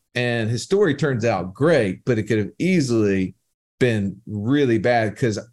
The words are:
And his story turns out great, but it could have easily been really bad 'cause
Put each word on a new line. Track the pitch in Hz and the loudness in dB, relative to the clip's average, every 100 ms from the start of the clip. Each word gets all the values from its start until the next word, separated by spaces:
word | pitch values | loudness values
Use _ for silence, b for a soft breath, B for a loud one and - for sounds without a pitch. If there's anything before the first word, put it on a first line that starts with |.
| _ | _
And | 123 120 117 110 | -4 -2 -2 -2
his | 117 | -4
story | - 196 196 | -2 2 2
turns | 139 151 123 | 0 -2 0
out | 117 95 90 | 0 0 -4
great, | - 151 156 101 95 | -2 2 2 2 -2
but | - 110 | -2 -2
it | |
could | 101 110 | 0 -2
have | 98 - | -2 -2
easily | 175 180 127 113 104 95 92 - _ _ _ - | 0 2 2 2 2 0 -2 -6 _ _ _ -2
been | 123 110 98 90 - | 0 0 -2 -8 -10
really | 104 110 143 135 110 | -6 0 2 2 2
bad | 120 120 107 - | 2 0 0 -2
'cause | 120 98 - | -4 -4 -6